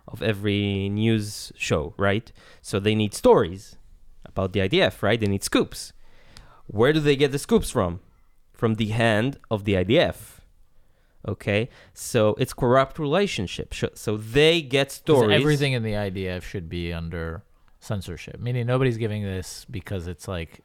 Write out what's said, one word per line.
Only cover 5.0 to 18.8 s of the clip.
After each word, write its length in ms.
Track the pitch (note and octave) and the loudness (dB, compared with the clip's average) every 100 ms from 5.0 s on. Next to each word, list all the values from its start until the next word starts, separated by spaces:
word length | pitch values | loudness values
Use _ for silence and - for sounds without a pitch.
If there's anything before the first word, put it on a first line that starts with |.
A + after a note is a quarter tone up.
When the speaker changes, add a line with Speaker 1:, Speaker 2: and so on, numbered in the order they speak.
Speaker 1:
right? 180 | G2+ A2+ | 0 2
They 80 | G#2 | 2
need 160 | G2 | 0
scoops. 500 | - C4 - - - - - - - - - - - | 0 0 0 -4 -16 -18 -20 -20 -20 -20 -20 -20 -10
Where 260 | G2+ B2+ | 2 4
do 60 | D#3 | 4
they 160 | D3 C3+ | 4 4
get 160 | C#3+ | 2
the 80 | C3+ | 0
scoops 320 | - D#3 - | 0 0 2
from? 300 | B2+ F2+ F2 - _ _ _ _ | 0 -2 -4 -12 _ _ _ _
From 220 | - A#2 A2 | -4 -2 0
the 140 | G#2+ | 0
hand 500 | A2 A#2 G#2+ B2+ - - | 2 2 4 0 -4 -6
of 140 | G#2+ | -4
the 140 | G2+ F#2+ | 0 0
I 60 | |
D 140 | F#2 D3 | 4 4
F. 440 | G#2+ - - - - _ - - - _ _ _ - | 4 -2 -12 -20 -20 _ -20 -20 -20 _ _ _ -10
Okay? 420 | G2 G#2+ G2+ B2 - - | -6 -2 0 -2 -8 -20
So 420 | - - B2 G#2+ G#2 | -16 -2 2 4 2
it's 160 | C3 | -2
corrupt 460 | - B2 C3 C3+ - | 0 2 4 2 -2
relationship. 760 | D3 E3+ G3 - F3 - - | -2 0 0 -2 -6 -8 -10
Sh-, 220 | - - - | -6 -6 -6
so 220 | - G#2+ | -6 -6
they 440 | A2 B2 D#3 E3+ | -2 4 4 4
get 280 | C3+ C3+ C#3 | 0 -2 -2
Speaker 2:
'Cause 40 | - | -4
Speaker 1:
stories. 440 | - C#3 A2 D3+ | 2 4 6 4
Speaker 2:
everything 320 | D3+ D3 C#3+ | 4 2 0
in 100 | B2+ | -2
the 120 | A2 G#2 | -2 -4
I 140 | G2+ | -4
D 180 | F#2+ F#2 | -4 -6
F 180 | F2+ - | -6 -8
should 240 | G2+ D#2+ | -10 -8
be 240 | E2+ E2+ | -6 -6
under 500 | E2+ E2 E2+ E2 E2+ - _ _ _ | -6 -6 -6 -8 -8 -14 _ _ _
censorship, 600 | - G#2 F#2 D#2+ - - | -8 -8 -6 -12 -14 -10
meaning 260 | A#2+ B2 A#2+ | -6 -4 0
nobody's 300 | B2+ | 2